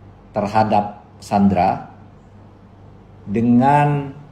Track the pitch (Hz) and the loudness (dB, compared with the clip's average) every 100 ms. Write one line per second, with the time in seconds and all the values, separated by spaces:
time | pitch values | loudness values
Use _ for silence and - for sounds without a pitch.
0 | - - - 107 101 110 107 104 104 - | -20 -20 -12 -6 -2 0 0 0 -2 -8
1 | - - - 101 98 90 87 - - - | -20 -20 -4 0 2 2 0 -2 -10 -20
2 | - - - - - - - - - - | -20 -20 -20 -20 -20 -20 -20 -20 -20 -20
3 | - - - 104 120 120 135 147 147 147 | -20 -18 -6 -2 2 4 4 2 2 -2
4 | 139 - - | -6 -14 -20